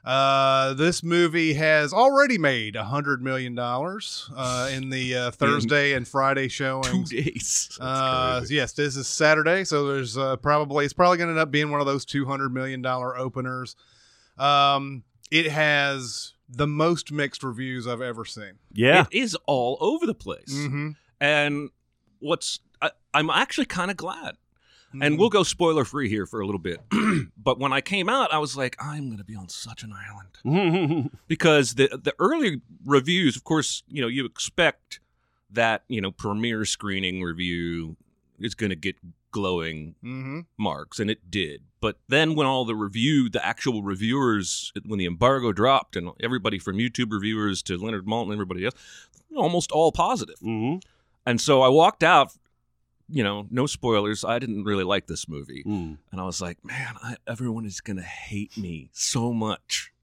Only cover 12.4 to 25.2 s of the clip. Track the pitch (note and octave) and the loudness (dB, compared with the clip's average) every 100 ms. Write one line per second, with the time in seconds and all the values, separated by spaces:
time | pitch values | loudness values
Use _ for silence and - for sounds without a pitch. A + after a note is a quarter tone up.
12.4 | C3+ B2+ C3 C3 B2+ B2+ B2 B2+ C3 C3 | -4 -4 -4 -4 -4 -2 -4 -4 -6 -4
13.4 | B2+ B2+ B2 - _ _ _ _ _ - | -6 -8 -10 -16 _ _ _ _ _ -2
14.4 | C#3 C#3+ C#3 C#3 C#3 C3+ - _ - D#3 | 2 6 4 2 -2 -12 -18 _ 0 2
15.4 | D#3+ D3 D3+ D3 C#3+ C#3 B2 - - _ | 2 2 2 2 0 -2 -8 -10 -12 _
16.4 | _ A#2+ D3 D3 D#3+ E3+ - D3 C#3 - | _ -4 -2 2 2 2 -4 -4 -4 -6
17.4 | C3+ A#2 C3 B2+ A#2 A#2+ B2+ A2+ A2 A2+ | -10 -8 -8 -8 -6 -6 -6 -8 -12 -14
18.4 | G2+ F#2 _ G2+ B2 F3 C#3 G#3 B3+ E3 | -16 -20 _ 4 6 8 6 0 -2 -4
19.4 | - C#3 B2 C3+ F3+ D#4+ E4 - - - | 0 0 2 2 0 2 -2 -4 -8 -10
20.4 | - C#3 C#3+ C#3+ D3+ D3 _ _ C#3+ D3+ | -8 -6 -4 -4 -6 -10 _ _ 2 4
21.4 | D3 D3 D3 _ _ _ _ _ D3 E3 | 2 -2 -6 _ _ _ _ _ -4 -2
22.4 | - - _ _ D3+ _ _ D3 D#3 D#3 | -2 -8 _ _ -6 _ _ 0 4 2
23.4 | C4+ - C4+ F#3 F3+ F#3+ E3 E4 D#4 - | 2 0 -2 -2 -4 -4 -8 -8 -12 -14
24.4 | _ _ _ _ _ C3+ D3 D3+ | _ _ _ _ _ -2 0 4